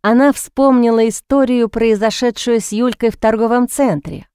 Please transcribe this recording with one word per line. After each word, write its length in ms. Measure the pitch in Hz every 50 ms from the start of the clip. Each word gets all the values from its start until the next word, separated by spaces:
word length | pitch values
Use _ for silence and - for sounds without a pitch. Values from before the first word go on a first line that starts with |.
| - 208
Она 220 | 226 247 277 285
вспомнила 720 | 269 - - - _ - 269 269 262 247 233 233 226 226 226 226
историю, 580 | 208 - _ _ 277 277 269 247 254 240 233
произошедшую 920 | 220 - 233 226 226 214 202 214 220 - - 254 240 220 - - 247 233 226
с 100 | 196 -
Юлькой 380 | 208 214 240 254 - _ 233 226
в 80 | 214
торговом 500 | - - 220 226 214 226 226 - 247 247
центре 580 | 247 - - 277 247 170 147 - 165 165 - 196 _